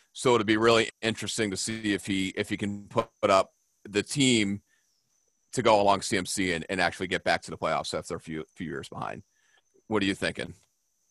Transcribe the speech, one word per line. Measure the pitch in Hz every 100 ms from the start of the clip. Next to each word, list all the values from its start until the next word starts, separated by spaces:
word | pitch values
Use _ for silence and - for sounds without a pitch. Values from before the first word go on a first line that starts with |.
| _
So | - 131
it'll | 120
be | 104 107
really | 117 113 113 -
interesting | 113 107 104 - 107
to | 92
see | - 110 110
if | 98
he, | - 95 92 101
if | 104
he | 104
can | 101 101 101
put | 117 110 _
up | 104 95 - _ _ _ -
the | 101
team | - 147 131 117 101 101 - _ _ _ _ _ _ _ _
to | -
go | 117 107
along | 101 98
C | - 98
M | 90
C | - 92
and, | 82 80
and | 95
actually | 85 - 92
get | 87
back | 92 85
to | -
the | 80
playoffs | 85 76 76 85
after | - 82
a |
few, | - 78 -
few | - 80
years | 69 -
behind. | - 52 53 - _ _ _ _ _ -
What | 107
are | 98
you |
thinking? | 95 85 - 85 - _ _ _ _ _